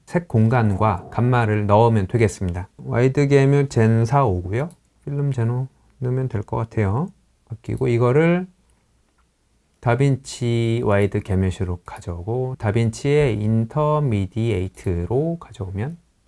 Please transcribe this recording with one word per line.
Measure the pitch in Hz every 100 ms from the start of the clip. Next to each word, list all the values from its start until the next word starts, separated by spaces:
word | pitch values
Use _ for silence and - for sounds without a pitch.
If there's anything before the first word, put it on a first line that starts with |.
| -
색 | 175 175
공간과 | 113 110 123 110 95 107 87 -
감마를 | - 123 123 107 107 104
넣으면 | 104 117 110 92
되겠습니다. | 113 107 - 92 87 90 -
와이드 | 127 117 131 139 143
게뮤 | 139 139 143 139
젠 | 117 110 113 110
사 | 143
오고요. | 123 90 90 110 170 - _ _
필름 | 143 143 143
제노 | 131 113 123 131 _ _ -
넣으면 | 123 127 131
될 | 104
것 | - 120
같아요. | 113 - 98 117 190 _ _ _ -
바뀌고, | 110 - 110 131
이거를 | 117 123 143 165 180 185 _ _ _ _ _ _ _ _ _ _ _ _ _ 123
다빈치 | 120 139 127 - - 120 117 113 117
와이드 | 113 101 101 107
게뮤시로 | - 95 95 - 90 87 -
가져오고, | - - 85 95 127 127 131
다빈치의 | 113 117 113 - 139 147 139 107
인터미디에이트로 | 107 113 113 151 151 151 143 104 95 110 113 92 92 - 98 85 87 127 160 170
가져오면 | - - 92 95 135 170 _ _